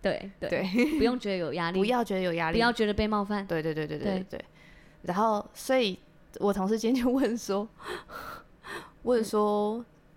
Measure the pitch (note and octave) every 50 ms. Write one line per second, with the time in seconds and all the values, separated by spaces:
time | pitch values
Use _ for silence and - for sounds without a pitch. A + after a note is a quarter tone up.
0 | - G3 - - - G3 - - - - F3 - F#3+ F#3 F#3 A#3+ B3+ D4+ E4 D4
1 | A3 A#3+ B3+ - - G3+ F#3+ F3+ E3+ D3 C3+ F3 E3+ E3+ F3+ F#3+ G3 A3 B3 A#3+
2 | A#3 - G3 F#3+ F#3 F3+ E3 E3+ E3 D#3+ E3+ A3+ A#3 A#3+ A#3 - A3 G#3 G#3 G#3+
3 | G#3+ G#3+ G#3+ G#3 G3+ G3 G#3 G3+ G3 F#3+ E3+ D#3+ D3+ E3 D3+ D#3 D3+ D#3 D3+ D3+
4 | - G3+ F#3+ F#3 F#3+ - - - - - - - - - - - - - - -
5 | - - F3 G3+ A3+ A3+ G#3+ G#3 - - - - - - C4 C4 A#3+ G3 F3+ -
6 | - - - - - - - - - G3+ G3 G3 F#3 G3 A3+ A3 A3 A3 C4 B3+
7 | A#3+ B3+ B3 C4+ D4 G3+ A#3+ A3+ - - F#3+ G3+ G#3 - - - - - F#4 -
8 | - - - - - - - - - - - - - - - - - - - -
9 | - A#3 B3 A3+ A3 - - G#3+ G#3 G#3 G#3 G#3 G#3 G#3 A3 A#3 A#3+ - - -
10 | - - -